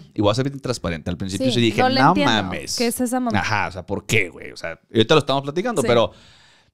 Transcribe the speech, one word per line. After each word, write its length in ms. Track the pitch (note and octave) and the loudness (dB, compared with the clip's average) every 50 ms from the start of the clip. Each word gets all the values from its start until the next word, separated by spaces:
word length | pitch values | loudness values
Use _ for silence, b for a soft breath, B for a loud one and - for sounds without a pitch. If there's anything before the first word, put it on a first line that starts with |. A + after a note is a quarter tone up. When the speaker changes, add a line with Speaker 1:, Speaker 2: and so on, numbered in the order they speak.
| E3 - _ | -12 -10 _
Speaker 1:
y 60 | - | 2
voy 100 | G#2 G2+ | 2 2
a 40 | G#2+ | 2
ser 100 | A#2 C3 C#3+ | 2 0 -2
bien 100 | C#3+ - | -4 -6
transparente, 500 | - C3 B2 - - F2 E2+ D#2+ - - | -6 -6 -6 -4 -6 -6 -6 -6 -6 -6
al 60 | F2+ - | -6 -6
principio 280 | G2 F#2+ F#2+ G2 C4 C4 | -6 -6 -4 -2 -2 0
Speaker 2:
Sí, 40 | - | 2
Speaker 1:
sí 80 | A#2+ | 2
dije, 200 | A#2 A2+ G2+ - | 2 2 4 2
Speaker 2:
no 80 | B3+ B3+ | 2 2
le 120 | C4 C4 | 2 4
Speaker 1:
"No 60 | - D3+ | 4 4
Speaker 2:
entiendo. 220 | F3+ D4 C#4+ - | 4 4 2 2
Speaker 1:
mames". 440 | - G#3+ G3+ - - - C2+ - - | 2 2 0 -2 -6 -8 -8 -8 -4
Speaker 2:
¿Qué 120 | - A#3+ A#3+ | -2 -2 -2
es 120 | A#3 - | -2 -2
esa 180 | B3+ A#3+ A#3+ B3+ | -4 -2 -2 -2
mamá? 180 | B3+ A#3+ A3 G2 | -2 -2 -2 -2
Speaker 1:
Ajá, 280 | F2 - - G#2 F#2 E2 | 0 0 0 0 -2 -2
o 40 | |
sea, 140 | E2+ G#2+ - | -6 -10 -8
¿por 200 | - G2+ F2+ - - | -6 -8 -6 -2 0
qué, 220 | - G#2+ G2 E2+ | 0 0 0 0
güey? 220 | - - - - | -6 -12 -16 -16
O 60 | - - | -14 -10
sea, 220 | - E2 E2 - _ _ | -10 -10 -10 -12 _ _
ahorita 220 | - A2 A2 - D#3 | 2 2 4 6 6
lo 40 | D#3 | 4
estamos 240 | D3+ - C3+ C#3 C#3 | 4 2 -2 -2 -4
platicando, 380 | C#3+ C#3+ F3 G3+ B3 A#3 E3+ C3 | -4 -6 -6 -4 -2 -2 -2 0
Speaker 2:
Sí. 40 | A#2+ | 2
Speaker 1:
pero, 240 | A#2 A#2 A2 G2+ b b b b b b b b b b b b | 4 4 2 2 b b b b b b b b b b b b